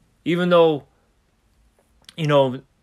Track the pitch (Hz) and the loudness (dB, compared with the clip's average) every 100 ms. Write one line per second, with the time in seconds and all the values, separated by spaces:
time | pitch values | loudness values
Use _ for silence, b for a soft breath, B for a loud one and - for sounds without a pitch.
0 | _ _ - 175 180 175 165 147 - _ | _ _ -6 -4 0 2 2 0 -8 _
1 | _ _ _ _ _ _ _ _ _ _ | _ _ _ _ _ _ _ _ _ _
2 | - - 151 143 135 127 - _ | -20 -10 0 2 0 -4 -14 _